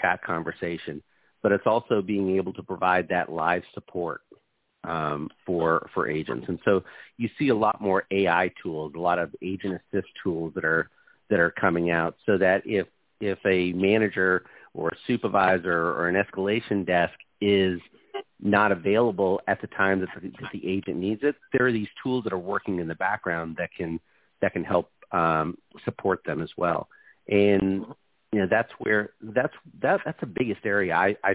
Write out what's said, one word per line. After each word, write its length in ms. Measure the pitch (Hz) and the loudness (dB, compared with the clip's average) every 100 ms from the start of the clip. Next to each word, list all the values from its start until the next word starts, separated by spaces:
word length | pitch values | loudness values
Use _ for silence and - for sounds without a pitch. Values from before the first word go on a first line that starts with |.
chat 220 | 87 90 | -2 -2
conversation, 800 | - 82 80 - 85 82 - 73 - _ _ _ | -4 -4 -4 -6 -6 -6 -10 -14 -16 _ _ _
but 100 | 104 | 2
it's 140 | 101 113 | 2 2
also 340 | 113 - 110 | 0 2 0
being 360 | 95 101 95 95 | 0 0 2 0
able 180 | 92 | -2
to 80 | 95 | -6
provide 460 | 92 92 90 90 85 | -10 -2 2 2 2
that 200 | 90 - | -2 -2
live 320 | 80 80 90 - | -2 0 -2 -4
support, 480 | - - 92 82 - _ - _ _ _ _ | -14 -12 -8 -6 -8 _ -20 _ _ _ _
um, 440 | 82 82 76 76 80 - | -6 -4 -2 -4 -8 -10
for, 440 | - 87 82 82 - | -4 0 2 2 0
for 160 | 117 64 | -4 -2
agents. 380 | 78 - 60 - | -2 -4 -6 -6
And 100 | 87 | -2
so 180 | 107 98 - - - - | 2 2 0 -14 -18 -8
you 100 | 117 - | -6 -2
see 100 | 143 | 0
a 60 | |
lot 260 | 110 107 107 | 2 2 0
more 240 | 104 92 - | 0 0 0
A 160 | 98 92 | 0 2
I 240 | 85 92 - | 2 0 -4
tools, 300 | 90 78 78 78 | -8 -8 -8 -4
a 40 | |
lot 180 | 87 87 | 0 0
of 160 | 82 - | -2 -6
agent 380 | 92 95 98 90 _ | -8 -6 -6 -8 _
assist 160 | 98 - - | -6 -6 -8
tools 300 | 95 82 82 | -6 -4 -6
that 100 | 92 | -4
are, 240 | 80 80 - _ _ _ - | 0 0 -2 _ _ _ 0
that 100 | 95 | 2
are 100 | 85 | 2
coming 400 | - 98 85 85 | 2 0 2 2
out, 260 | 85 82 - - | 0 -2 -2 0
so 120 | 95 | 4
that 240 | 92 98 | 4 2
if, 220 | - 104 87 _ _ - | 0 -2 -2 _ _ -6
if 180 | 104 92 101 | -4 -2 2
a 260 | 92 90 | 2 2
manager 720 | 90 98 110 104 95 92 90 - - - | 2 4 4 2 2 2 2 -2 -20 -16
or 140 | - 82 | -6 -6
a 80 | - - | -4 -4
supervisor 840 | 120 104 95 92 92 90 85 85 | -2 0 2 4 2 2 0 0
or 160 | 80 87 | 0 0
an 80 | 95 | 0
escalation 680 | 101 98 98 113 - 101 90 | 0 -2 -2 -2 -2 -2 2
desk 280 | 87 85 - - - | 2 0 -4 -20 -2
is 400 | 104 101 92 87 - _ _ - - - | 2 4 2 -2 -10 _ _ -14 -14 -6
not 300 | 104 101 104 | 0 4 4
available 680 | 92 87 107 120 95 95 95 - | 2 2 2 2 0 0 0 -2
at 120 | 95 | -4
the 60 | - | -4
time 320 | - 95 95 | -2 0 0
that 80 | 92 - | -2 -8
the, 80 | 92 | -14
that 220 | - - | -12 -12
the 140 | 101 92 | -8 -4
agent 300 | 95 92 87 | -4 -4 -4
needs 220 | 98 107 | -4 -2
it, 120 | 143 - _ | -2 -4 _
there 140 | 131 127 | 2 2
are 60 | |
these 160 | 117 101 - | 0 -4 -8
tools 200 | 131 127 | -4 -4
that 80 | 107 | -4
are 60 | 92 | -6
working 400 | 90 101 - 90 | -4 -4 -2 -4
in 80 | 82 | -4
the 80 | 80 | -4
background 600 | 92 107 92 85 82 80 | -4 -4 -4 -4 -4 -6
that 120 | 85 - | -8 -6
can, 220 | 82 82 _ _ _ - | -6 -6 _ _ _ -4
that 100 | 92 | -2
can 120 | 90 | -2
help, 260 | 80 90 - _ - | 0 0 -2 _ -4
um, 440 | 87 82 80 80 - _ - | 0 2 2 -2 -6 _ -12
support 360 | - - 98 90 - | -10 -4 -2 -2 -2
them 160 | 73 | -6
as 80 | 82 - | -6 -2
well. 320 | 87 82 - - - _ - | 0 0 -4 -16 -20 _ 0
And, 580 | 101 104 98 95 95 - - _ _ _ | 4 6 4 2 -2 -6 -16 _ _ _
you 80 | 107 | 0
know, 60 | 92 | 2
that's 200 | 110 113 - | 2 0 -4
where, 320 | - 104 107 _ | 0 0 0 _
that's, 320 | 110 113 147 - - - | -4 -2 -2 -4 -20 -4
that, 200 | 135 190 | 0 0
that's 160 | - - | -2 -8
the 60 | 123 | -6
biggest 340 | 85 120 98 110 | -2 -2 -2 0
area 280 | 101 92 | 0 2
I, 220 | 82 98 104 | 2 2 2
I 100 | 98 | -2